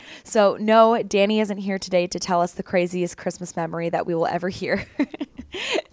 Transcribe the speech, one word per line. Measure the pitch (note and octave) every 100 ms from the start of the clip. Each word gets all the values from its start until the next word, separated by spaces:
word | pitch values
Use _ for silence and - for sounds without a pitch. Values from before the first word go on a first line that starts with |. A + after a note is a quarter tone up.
| - -
So | - A3+ G3+ -
no, | G#3+ A3 A3+ A3+
Danny | G#3 G3+ G3+ G#3+
isn't | G#3 G3+
here | G3 F#3+
today | F#3 F3+ F3+
to | E3+
tell | - F3
us | F3+
the | -
craziest | - F3+ F3 F3+ F3 -
Christmas | F#3 - F3
memory | - E3 E3 E3+
that | E3 -
we |
will | E3 E3
ever | E3+ F3+
hear. | - F3 F#3+ -
<laughs> | - C#4+ - D4 - - F#4+ - A#4+ -